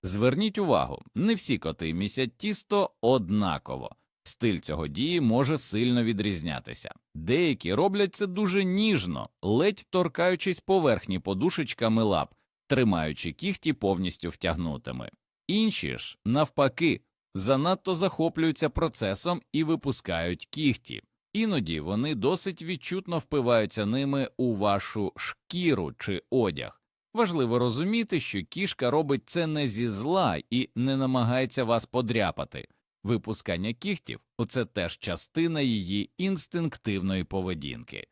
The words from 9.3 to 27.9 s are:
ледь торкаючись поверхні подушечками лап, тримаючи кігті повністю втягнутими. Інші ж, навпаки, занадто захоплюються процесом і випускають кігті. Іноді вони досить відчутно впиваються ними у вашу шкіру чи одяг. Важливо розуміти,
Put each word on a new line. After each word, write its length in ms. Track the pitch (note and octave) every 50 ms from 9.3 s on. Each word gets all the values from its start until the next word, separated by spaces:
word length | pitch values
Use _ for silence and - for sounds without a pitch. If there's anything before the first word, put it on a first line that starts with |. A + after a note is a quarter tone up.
| _ _
ледь 460 | - F#2 G#2+ A#2+ E3 G#3 G#3 - - _
торкаючись 680 | - F#3 F3+ E3 - - E3 F#3 F#3 E3 - G3 F3+ -
поверхні 600 | _ - F#3+ F#3+ E3 C#3 A2+ F2+ - - F#2+ F2+
подушечками 840 | - F#2 G2 F#2+ B2 F3 - - D#3 - - - A#2+ A2 A2 A2+ A2+
лап, 320 | G#2+ G2 E2 C2+ - _ _ _ _ _ _ _ _
тримаючи 640 | C#3 B2 B2+ A2 F#2 E2+ D#2 D#2 D2+ - - F2
кігті 420 | D2 - - G3 F#3+ - - D#3 D3
повністю 560 | - - F#2+ G2 F2 F#2 F2+ E2+ - - E2+
втягнутими. 800 | - - - F2 E2 D#2 F2 E2 D2 C2 - - B1 B1+ A#1+ - - _ _ _ _ _ _ -
Інші 500 | F#3 G#3+ A3 A3 - - - C#2+ B1+ -
ж, 200 | - - - _ _
навпаки, 760 | G2+ A#2+ C#3+ D#3 - _ - C#3+ C3+ B2 - E3 D#3+ A#2 - _ _ _ _ _ _ _
занадто 600 | F#2+ F#2 A2+ C3+ C3+ C#3+ F3 F#3+ F#3+ _ - F#3
захоплюються 760 | D#3+ F#3 F#3 - - D#3+ E3 - D#3+ D#3+ E3 D3 - D#3+ D3
процесом 720 | - - D#3+ D#3+ - - A#2 G2 G2 - - E3+ F3 - - _
і 120 | - D3+ D#3+
випускають 840 | D3+ E3 - - C#3 B2+ - - - F2 E2 E2 F2 F2+ D#2 -
кігті. 560 | _ - D3 D#3 C#3 A#2 - _ - B1 G#1 _ _ _ _ _ _ _
Іноді 460 | G#3 A3+ A3 G3+ C#3 G2+ D#2+ E2 D#2
вони 360 | D2 E2 G2 G#2+ B2+ D3+ D3+
досить 460 | - - C3+ F#3 F#3 - G3 F3 -
відчутно 560 | E3 E3 F#3 D3 - - F3+ F#3+ F#3+ - F3 D#3+
впиваються 680 | - _ - C#3+ B2 A#2+ A#2+ A2+ G#2+ G2 - - G#2
ними 440 | G2+ A2+ C3 C#3 C#3 C#3 C#3 C3 - _ -
у 180 | B2+ B2 A2+
вашу 580 | G2 G2+ G#2 G2+ G2 - - - A2 G2+ F#2 -
шкіру 800 | - - - - _ _ _ - F3+ F3+ E3+ C#3 G2 F2 C#2+ B1+ _
чи 260 | - - G2 E2+ _ _
одяг. 520 | - B2+ A2+ F#2+ D#2 C2+ A#1+ G1+ - _ _ _ _ _ _ _ _
Важливо 460 | A3 A#3 G3 F3 D#3+ C3 A#2 A#2 B2
розуміти, 600 | B2 B2 A2 B2+ E3 F#3+